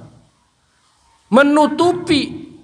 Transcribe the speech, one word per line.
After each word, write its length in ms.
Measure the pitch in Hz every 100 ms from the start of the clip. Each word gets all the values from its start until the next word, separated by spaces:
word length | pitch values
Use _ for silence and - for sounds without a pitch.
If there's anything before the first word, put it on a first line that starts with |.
| - _ _ _ _ _ _ _ _ _ _ _ _
Menutupi 1120 | 226 285 302 294 302 349 349 - 269 151 - - -